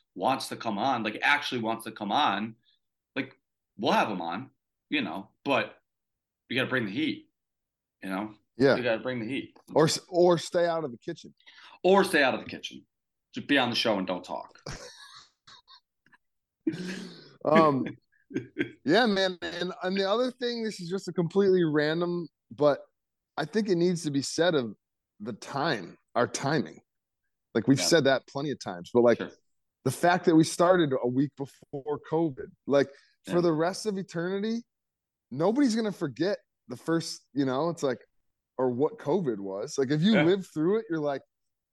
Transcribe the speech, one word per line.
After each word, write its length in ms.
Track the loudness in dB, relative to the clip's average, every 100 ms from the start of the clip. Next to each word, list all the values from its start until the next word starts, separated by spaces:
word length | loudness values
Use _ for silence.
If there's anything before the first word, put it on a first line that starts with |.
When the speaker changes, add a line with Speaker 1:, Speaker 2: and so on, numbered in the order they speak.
| _
Speaker 1:
wants 360 | -4 -2 -2 -6
to 80 | -8
come 200 | -6 -2
on, 260 | -2 -2
like, 140 | -4 -2
actually 400 | 0 0 0 -4
wants 240 | -4 -6 -8
to 60 |
come 180 | -10 -2
on, 440 | 0 2 0 -6 -10 _ _ _ _ _ -8
like, 180 | -8 _ _ _ _ -4
we'll 160 | 0
have 180 | 2 2
'em 100 | -4
on, 280 | -6 -8 -10 _ _ _ -6
you 120 | -4
know, 280 | -4 -8 -14 _ -2
but 360 | -2 -2 -10 _ _ _ _ _ _ -6
you 80 | -4
gotta 120 | -2
bring 140 | -2 -2
the 60 |
heat, 380 | -2 -4 -4 _ _ _ _ _ _ _ _
you 60 | -8
know? 260 | -6 -8 -12 _ 2
Speaker 2:
Yeah. 180 | 4 4
Speaker 1:
You 80 |
gotta 180 | 2 -2
bring 200 | -4 -6
the 40 | -6
heat. 300 | -8 -10 -16 -2
Speaker 2:
Or 120 | 2 2
s-, 160 | 0 -4
or 280 | 2 4 4
stay 280 | 0 -2 0
out 180 | -2
of 80 | -6
the 60 | -10
kitchen. 360 | -12 -12 -14 _ -20 -20 -20 -2
Speaker 1:
Or 220 | 4 6
stay 200 | 6 4
out 100 | 4
of 80 | 2
the 80 | -6
kitchen. 360 | -12 -14 -16 -20 _ _ _ _
Just 140 | -8 0
be 100 | 2
on 120 | 2
the 60 | 0
show 200 | 0 0
and 80 | -2
don't 200 | -6 -6
talk. 340 | -12 -12 -18 -16
Speaker 2:
<laughs> 80 | -14 -16 -20 -20 -20 -20 _ -20 -20 _ -20 _ _ _ _ _ _ _ _ -6 -6 -8 -10 -14 -18 -20 -6
Um, 420 | 2 4 6 2 -2 -10 _ _ -10 -10
Speaker 1:
<laughs> 500 | -8 -8 -8 -6 2
Speaker 2:
yeah, 200 | 4 4
man. 320 | 2 0 -4
And, 320 | -8 -6 -8 -6
and 140 | -4 -2
the 100 | 0
other 220 | 0 -2
thing, 320 | -4 -6 -4
this 160 | -6 -6
is 100 | -8
just 180 | -8 -6
a 60 |
completely 500 | -4 0 2 4 4
random, 640 | 4 2 0 0 -2 -4 -8 _ -12
but 300 | 0 2 2 -6 _ _ _ _ -8
I 80 | -4
think 240 | -2 0
it 60 | 2
needs 280 | 2 0
to 80 | -2
be 100 | -2
said 340 | -2 0 2 2
of 200 | 0 -8 _ _ _ -14
the 140 | -12
time, 640 | -12 -8 -4 -2 -2 -6 -18 _ -2
our 120 | 0
timing. 540 | 0 0 0 -2 -10 _ _ _ _ _ _ _ 0
Like, 120 | 4
we've 120 | 4
Speaker 1:
Yeah. 60 | 6
Speaker 2:
said 180 | 4
that 240 | 4 2 -2
plenty 240 | -8 -6
of 80 | -6
times, 320 | -8 -12 0
but, 80 | 4
like, 160 | 6 4
Speaker 1:
Sure. 140 | 0 -14 _ _ _ _ -6
Speaker 2:
the 60 |
fact 340 | 0 2 4 6
that 100 | 6
we 80 |
started 500 | 4 4 4 6 4 0
a 60 | -2
week 240 | 0 -2 -4
before 640 | -14 _ -12 -10 -6 -8 -4
covid, 420 | -2 -2 -4 -14 -12 0
like, 220 | 2 2 -2 _ _ -2
for 100 | 0
Speaker 1:
Yeah. 40 |
Speaker 2:
the 120 | 2
rest 320 | 2 0 -2 -6
of 100 | -6
eternity, 680 | -6 -6 -4 -4 -4 -6 -8 _ _ _ _ _ -10
nobody's 440 | 0 2 4 2 2
gonna 160 | -2
forget 460 | -4 -6 -2 -2 -2 _ _ -18
the 100 | -10
first, 480 | -2 -2 -2 -12 _
you 120 | -4 -2
know, 240 | 0 -2
it's 140 | -2
like, 160 | -2 -4 _ _ _ _ _ -2
or 120 | -2
what 300 | 0 -2 -2
covid 400 | -2 0 0 -4
was. 380 | -6 -8 -6 -2
Like, 120 | 0
if 120 | 2
you 120 | 4
Speaker 1:
Yeah. 100 | 6 4
Speaker 2:
lived 200 | 2 -2
through 240 | -2 0 0
it, 80 | -2
you're 100 | -4
like, 220 | -2 -4 _ _ _ _ _